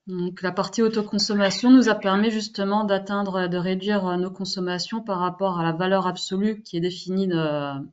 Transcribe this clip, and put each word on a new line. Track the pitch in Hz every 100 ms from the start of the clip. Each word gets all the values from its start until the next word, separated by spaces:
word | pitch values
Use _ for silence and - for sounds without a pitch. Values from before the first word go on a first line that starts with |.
| -
Donc, | 180 180 180
la | 185
partie | 185 190 -
autoconsommation | 226 220 208 202 - 208 196 190 247
nous | 262 220
a | 214
permis | 196 196 220
justement | 220 214 - 196 208
d'atteindre, | 208 196 196 202 196 185 180
de | 180
réduire, | 180 185 196 208 185
euh, | 180
nos | 185
consommations | 185 190 196 180 180 - 226
par | 220 185
rapport | 180 175 196 175
à |
la | 165
valeur | 160 185 190 180
absolue | 180 - 190 214 214
qui | - 170
est |
définie, | 180 180 180 190 190
euh, | 165 156 147 143 139 147